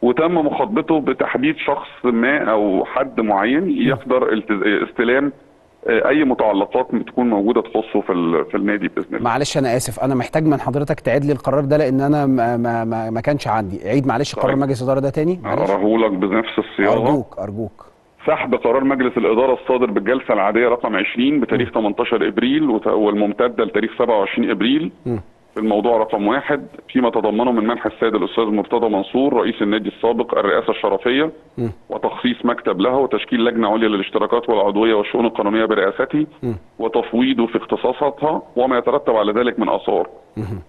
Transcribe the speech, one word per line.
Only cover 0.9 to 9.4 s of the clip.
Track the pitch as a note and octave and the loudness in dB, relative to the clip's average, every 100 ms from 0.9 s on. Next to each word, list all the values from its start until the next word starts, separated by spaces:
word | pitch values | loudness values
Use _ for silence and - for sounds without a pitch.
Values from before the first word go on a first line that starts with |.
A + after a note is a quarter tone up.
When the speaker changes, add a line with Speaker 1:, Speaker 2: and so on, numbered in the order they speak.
| D#3+ | 0
Speaker 1:
بتحديد | C3 C3 C#3+ - C#3 D#3 - | 0 -2 -2 0 0 -2 -2
شخص | C#3 - - | -4 -4 -4
ما | B2 A#2 A#2 D3 - | 0 2 2 0 2
أو | A2 G#2 F#2 | 2 2 0
حد | - - C3+ A#2 | 0 -2 -2 -2
معين | A2 G2+ G#2 C#3 | 0 2 2 0
Speaker 2:
مم. | F#3 D3 B2 | 0 0 0
Speaker 1:
يحضر | C3 - B2+ B2 | 0 0 0 2
التز-، | A2 - G#2 G2+ G2+ A2 | 0 -2 -2 0 0 -2
استلام، | - A#2 B2+ C#3+ - - _ _ _ - | -2 2 2 0 -4 -20 _ _ _ -2
آه، | A2+ G2+ | 0 2
أي | D3 | 2
متعلقات | C#3+ B2 A2+ G2+ G2 A#2+ B2+ | 2 2 2 2 0 0 -2
بتكون | A#2+ - - B2 | -4 -4 -2 0
موجودة | G#2 G2+ A#2+ | 2 4 2
تخصه | G#2+ G#2+ A2 G#2+ | 2 -4 -2 -4
في | F#2+ | 0
ال-، | F2+ E2+ E2 D2 | 0 2 0 0
في | G#2+ | -2
النادي | G2+ G#2 A2 | -2 -2 -2
بإذن | - F#2 - | -6 -6 -4
الله. | |
Speaker 2:
معلش | A#2 A#2 | -2 0